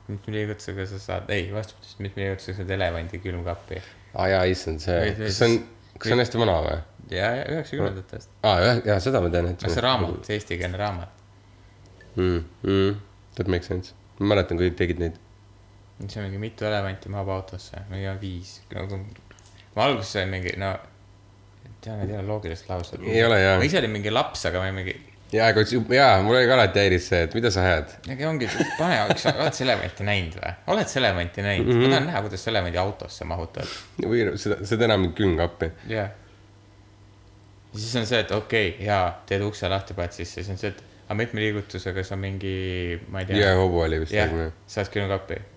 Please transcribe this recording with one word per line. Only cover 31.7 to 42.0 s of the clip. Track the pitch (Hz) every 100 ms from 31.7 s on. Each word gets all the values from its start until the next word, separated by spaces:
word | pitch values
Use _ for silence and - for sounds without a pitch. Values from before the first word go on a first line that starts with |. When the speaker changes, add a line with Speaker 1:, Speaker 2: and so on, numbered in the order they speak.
Speaker 2:
Mhm. | 120
Speaker 1:
Ma | 127
tahan | 151 147
näha, | 151
kuidas | 101 95 -
sa |
elevanti | 110 90 85
autosse | 95 101 - - 80
mahutad. | 82 82 - 78 - - -
Speaker 2:
Või | - 120 104
seda, | - 107 -
seda | 101 110 117
enam | 104 90
külmkappi. | 82 101 82 85 - 82 - -
Speaker 1:
Jah. | 110 101 101 - - - - - - - - - - - - - - -
Ja | 104
siis | 110 120
on | 110
see, | 120
et | 104
okei, | 101 104 113 98 -
jaa, | 104 101 90 -
teed | - 98
ukse | 101 104 92
lahti, | 95 - 87
paned | 85 -
sisse, | 92 -
siis | 95
on | 92
see, | 104
et | 98 - -
aga | - 104
mitme | 117 107
liigutusega | 107 104 101 95 95 92